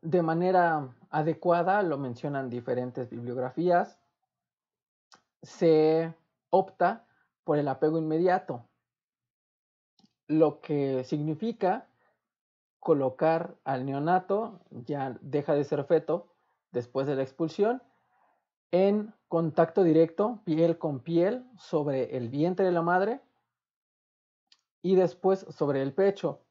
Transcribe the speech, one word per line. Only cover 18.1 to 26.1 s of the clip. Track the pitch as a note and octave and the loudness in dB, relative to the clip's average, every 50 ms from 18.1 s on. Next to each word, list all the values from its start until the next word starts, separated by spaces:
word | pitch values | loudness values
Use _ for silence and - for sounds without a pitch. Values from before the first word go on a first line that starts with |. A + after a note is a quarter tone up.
| _ _ _ _ _ _ _ _ _ _ _ _ | _ _ _ _ _ _ _ _ _ _ _ _
en | - F3 F#3+ G3 G3+ G#3+ G#3+ A3 - _ _ _ | 2 4 4 4 2 0 -2 -6 -12 _ _ _
contacto | - E3 E3+ D#3+ C#3+ - E3 E3 - - F#3+ | -2 0 0 0 2 2 2 2 4 2 4
directo, | E3+ D#3 D#3+ E3 E3 - - G3+ G#3+ A3 G#3 _ | 6 6 6 4 4 2 -2 -2 -2 -2 -6 _
piel | - D#3 D#3 E3 E3 E3 E3 | -4 0 2 2 2 2 0
con | - D#3 C#3+ B2+ | -4 -6 -6 -6
piel, | A#2 D#3+ E3 E3 F3 F#3+ A#3+ B3+ B3+ - - F#3+ | -6 -2 0 2 2 2 0 -4 -10 -16 -20 -20
sobre | - - - D#3+ D3 D3 C#3 C3+ B2+ - - C3 | -14 -4 -2 -2 -2 0 -2 -2 -4 -4 -4 -8
el | A#2+ A#2 | -6 -6
vientre | C3 C#3+ D#3 F3 F#3 F3+ G3 | -2 -2 -2 -2 0 0 0
de | F#3 F3 | 2 2
la | E3+ | 0
madre | E3 F3 F3+ F#3 G3 G#3 A#3+ C#4 _ _ _ _ _ _ _ _ _ _ _ _ _ _ _ _ _ _ _ _ _ _ _ _ _ _ _ _ _ _ _ _ | 0 2 2 2 0 0 -4 -8 _ _ _ _ _ _ _ _ _ _ _ _ _ _ _ _ _ _ _ _ _ _ _ _ _ _ _ _ _ _ _ _
y | _ F3 F#3+ | _ 2 4
después | F#3 F#3 F3 F3+ - - F#3+ F#3+ F#3+ - - | 4 4 2 -2 -2 0 0 0 0 -2 -16
sobre | D#3 - D#3 C#3+ C#3 C3+ | -6 -4 -2 0 0 0
el | C3+ C#3 - | -2 -2 0
pecho. | - G3 G3 | 2 2 2